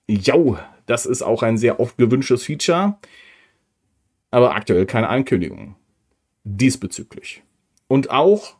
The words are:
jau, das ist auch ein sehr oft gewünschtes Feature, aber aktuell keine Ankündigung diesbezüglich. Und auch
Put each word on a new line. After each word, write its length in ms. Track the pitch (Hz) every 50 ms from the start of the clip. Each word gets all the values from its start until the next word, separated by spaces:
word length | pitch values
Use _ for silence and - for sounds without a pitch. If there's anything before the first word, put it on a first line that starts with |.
| _
jau, 500 | - 107 98 95 - 123 170 160 127 98 - - - - _ _
das 180 | - 120 113 -
ist 160 | - 123 -
auch 200 | - - 117 -
ein 160 | 123 113 113
sehr 220 | 107 117 117 - -
oft 180 | 127 - -
gewünschtes 460 | - 120 110 127 135 131 - 127 123 -
Feature, 540 | - 151 - - - 170 175 202 208 208 - - _ - - - - _ _ _ _ _ _ _ _ _ _ _ _ _ _ _ _ _ _ _ _
aber 260 | 120 123 123 107 76
aktuell 300 | 107 - - 95 90 95
keine 220 | - - 113 107
Ankündigung 680 | 80 117 135 135 - 123 90 85 69 - - - 104 98 _ _ _ _ _ _ _ _ _ _ _ _ _ _
diesbezüglich. 1000 | 101 101 101 131 131 135 - 101 90 - - - - - - - - - - _ _ _ _ _ _ _ _ _
Und 220 | _ 131 135 131 -
auch 460 | 123 135 156 190 208 208 - - -